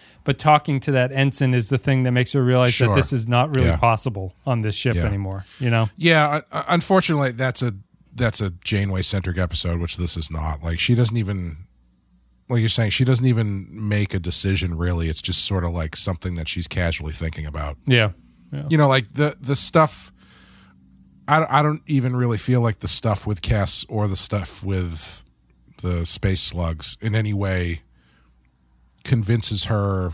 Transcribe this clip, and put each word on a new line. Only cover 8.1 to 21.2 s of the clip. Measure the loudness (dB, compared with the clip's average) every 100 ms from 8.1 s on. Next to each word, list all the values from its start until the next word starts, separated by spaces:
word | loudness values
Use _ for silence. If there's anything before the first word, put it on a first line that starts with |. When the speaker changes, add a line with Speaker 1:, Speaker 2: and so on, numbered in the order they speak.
Speaker 2:
that's | -2 -2 0
a | -4
Janeway-centric | -4 -2 0 0 -2 -2 -2 -2 -2
episode, | -2 -2 -2 -2
which | -4 -4
this | -4 -4
is | -6
not. | -6 -6 -6
Like, | -4 -4
she | 2
doesn't | 2 2 0
even, | -4 -4 -6 -10 -18 _ _ _ _ _ _ _ -4
like | 0
you're | 0
saying, | 2 0
she | 2
doesn't | 2 4 4
even | 2 0 -4 -8
make | -8 -2 0 0
a | -2
decision, | -4 -2 0 0 -2 -2
really. | -2 0 -2
It's | -4
just | -4 -4
sort | -2 -2
of, | -2
like, | -4 -6 -6
something | -6 -6 -6 -6
that | -6
she's | -6 -6
casually | -2 -2 -2 -6
thinking | -6 -6 -6 -8
about. | -6 -8 -6
Speaker 1:
Yeah. | 2 2 2 -2 -20 _ -14
Yeah. | -10 -2
Speaker 2:
You | 4
know, | 4
like, | 4 0
the, | -2 -2 -2
the | -4 -4
stuff, | 2 4 4 0 -18 -20 -20 -20 -20 -20 -20 _ _ _ -20 _